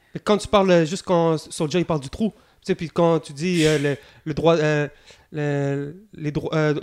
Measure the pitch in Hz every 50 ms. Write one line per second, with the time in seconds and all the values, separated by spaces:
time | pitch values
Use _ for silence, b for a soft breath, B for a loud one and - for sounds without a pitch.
0 | _ _ - 165 - - 208 196 - - - 208 190 190 180 170 165 151 151 -
1 | - - 185 170 170 165 160 151 - - - - 170 151 - 180 165 - 170 151
2 | 131 135 - - 226 208 - _ _ _ _ _ - - 185 - 175 151 - 175
3 | 170 165 165 160 160 - 147 135 156 185 180 170 156 156 156 151 143 147 139 -
4 | B B B B B 160 147 143 147 165 165 170 156 151 151 147 147 143 - B
5 | B B B B B B B 151 147 147 143 143 139 139 139 139 143 143 160 185
6 | 214 214 - - 156 147 147 156 - - - 160 156 151 147 151